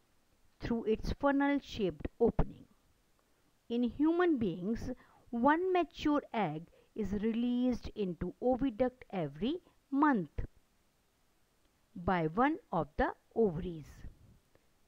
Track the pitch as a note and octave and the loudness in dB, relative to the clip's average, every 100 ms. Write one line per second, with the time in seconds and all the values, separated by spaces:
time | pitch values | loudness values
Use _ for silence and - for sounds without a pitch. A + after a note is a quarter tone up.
0 | _ _ _ _ _ - - A#3 - A3 | _ _ _ _ _ -8 -4 -2 0 -2
1 | - - C#4 C#4 C#4+ C#4+ - - F#3 D#3 | -2 0 2 2 2 0 -4 -4 -4 -4
2 | - - A#3 - F#2 - - _ _ _ | -8 0 0 2 -2 -2 -20 _ _ _
3 | _ _ _ _ _ _ - A#3 A#3+ - | _ _ _ _ _ _ -4 0 0 2
4 | D#4 E4+ F4+ C4+ G#3 F3 F#3 G#3+ B3+ B3+ | 2 4 4 4 0 -2 -2 -2 -4 -8
5 | - _ - A#3 C4+ D#4+ F#4+ F4+ E4+ - | -14 _ -8 2 4 4 2 2 0 -2
6 | D4+ D4 - A3+ E3+ D#3 F3 _ _ - | 0 0 0 -2 -2 -4 -10 _ _ -6
7 | F#3+ G3+ A3 A3+ A#3+ B3 B3+ A#3+ - - | -4 -2 0 0 0 0 0 -2 -6 -6
8 | F#3+ E3 F3+ - B3 B3+ C4+ G3+ B3+ B3+ | -4 -4 -6 -2 0 0 0 0 -2 -4
9 | - F#3+ D3 D3 A3+ F4+ - _ - C4+ | -10 -6 -6 -4 -4 -4 -8 _ -4 2
10 | D4+ A#3 D#3 - - _ _ _ _ _ | 4 4 0 -6 -10 _ _ _ _ _
11 | _ _ _ _ _ _ _ _ _ F#3+ | _ _ _ _ _ _ _ _ _ -8
12 | F3 F3+ D#3+ F3+ C#4 D#4+ - F3+ D3 - | -2 0 0 2 2 0 -4 -4 -2 -2
13 | D4 - _ - G#3+ D#3 F3+ D#3+ C3 - | -2 -2 _ 0 0 0 -6 -8 -12 -16
14 | - - - - _ _ _ _ | -18 -18 -20 -20 _ _ _ _